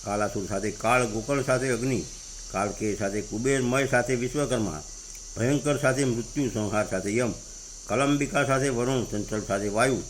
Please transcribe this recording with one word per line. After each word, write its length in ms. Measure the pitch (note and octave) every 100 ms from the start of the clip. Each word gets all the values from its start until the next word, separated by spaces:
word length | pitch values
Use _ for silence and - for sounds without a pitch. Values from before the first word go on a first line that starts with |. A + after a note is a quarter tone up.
કાલાસુર 440 | - G#2 G#2 G#2+ F#2
સાથે 240 | G2 G#2
કાળ, 340 | - A2 B2 A#2+
ગોકળ 380 | G#2+ A2 C#3
સાથે 260 | C3 B2+ C3
અગ્નિ, 360 | A#2 B2+ A#2+ D#2 - - - -
કાળકેય 440 | F#2+ G2+ F#2 G#2+ F#2+
સાથે 260 | G2+ G#2
કુબેર, 400 | G2 G#2 B2+ C3+
મય 260 | B2 B2+ C3+
સાથે 280 | B2+ B2 B2+
વિશ્વકર્મા, 680 | B2 D3 C#3+ B2 G2+ D2+ - - - - - -
ભયંકર 400 | A2 C#3+ D3 C#3
સાથે 280 | C#3 C3 C3+
મૃત્યુ, 440 | A#2 A2 - C3+
સંહાર 380 | G#2+ G#2 G#2+ G#2
સાથે 260 | F#2+ F#2+ G#2+
યમ, 180 | B2 F2+ - - - - -
કલંબિકા 560 | G#2+ C#3 C#3+ C#3+ D#3
સાથે 260 | C3 C3+ C#3
વરુણ, 340 | A#2+ A#2+ C3
ચંચળ 360 | G#2 G#2 G#2+ A2
સાથે 280 | F#2+ G2 G#2
વાયુ 340 | G#2 C3 A#2+ -